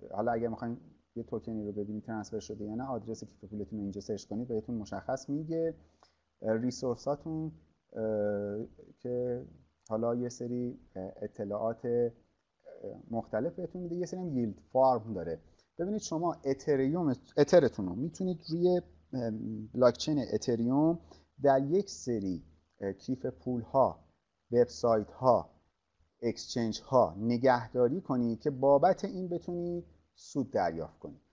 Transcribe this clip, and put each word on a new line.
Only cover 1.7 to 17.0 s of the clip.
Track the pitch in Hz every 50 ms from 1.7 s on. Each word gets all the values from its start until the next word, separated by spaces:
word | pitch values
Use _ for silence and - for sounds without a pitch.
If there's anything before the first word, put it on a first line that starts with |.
| 101
ببینید | 104 101 101 107 107 104
ترانسفر | - 113 110 104 - - 107
شده | 98 - 107 107 107
یا | 104 107
نه، | 117 127 135
آدرس | 131 113 101 117 113 107 -
کیف | - - _ -
پولتون | 95 107 104 101 - 110 107
رو | 101
اینجا | 101 95 101
سرچ | 98 - 110 98 -
کنید، | - - 110 123 123
بهتون | 120 107 110 - 120
مشخص | 113 104 - - - - - 131 131 - -
میگه. | 143 147 160 156 165 165 165 165 160 160 - _ _ _ - _ _ _ _ _ _ _ -
اه، | 110 110
ریسورساتون، | 113 120 123 123 - - 127 120 120 - 139 147 143 - 160 160 160 160 160 160 - _ _ _ _ _ _ -
اه، | 113 110 110 110 107 104 104 104 101 101 101 101 107 117 - - - - - - _
که | - 123 123 123 123 123 120 123 - - - - - _ _ _ _ -
حالا | 110 110 113 117 120
یه | 123 127 127
سری، | 123 - 127 120 123 123 123 123 - - - - _
اه، | 95 95 95 - - -
اطلاعات، | - - - 107 101 101 104 113 113 113 - -
اه، | 120 120 120 120 120 113 - _ _ _ _ _ _ _ _ _ - - - - 101 - - - -
مختلف | 113 117 113 - - 107 123 165 170
بهتون | - 180 160 - 180 180
می‌ده، | 170 170
یه | 175 180
سری | 165 - 185
هم | 185 175 143 127
ییلد | 120 110 98 - - _ -
فارم | 127 131 131 127 117 107 113 104
داره. | 90 82 82 82 80 - - _ _ _ _ _ -
ببینید، | 170 190 214 214
شما | - - 220 156 170 339 311 - -
اتریوم، | 139 135 139 - - 147 135 135 135 151 180